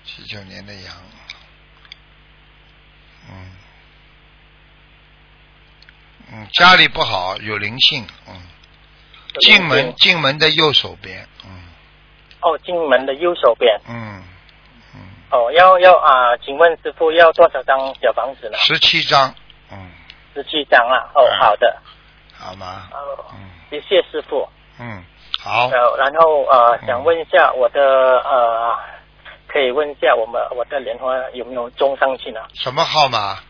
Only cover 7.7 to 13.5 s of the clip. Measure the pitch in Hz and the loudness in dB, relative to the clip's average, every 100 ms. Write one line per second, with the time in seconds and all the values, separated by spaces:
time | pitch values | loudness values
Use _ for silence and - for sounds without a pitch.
7.7 | 120 139 147 101 - - 95 87 _ _ | -2 -2 -2 -12 -20 -20 -20 -20 _ _
8.7 | _ _ _ _ - _ - - 214 170 | _ _ _ _ -20 _ -2 2 4 2
9.7 | 131 127 - - 180 139 151 156 156 160 | -2 -2 -2 -2 0 -2 0 -2 0 0
10.7 | 131 101 90 95 92 95 _ 101 92 87 | 0 -4 -14 -18 -18 -20 _ -20 -20 -20
11.7 | - _ _ _ _ _ - 175 151 - | -20 _ _ _ _ _ -6 -4 -4 -6
12.7 | 175 156 123 135 135 175 175 135 | -6 -2 -2 -2 -4 -4 0 0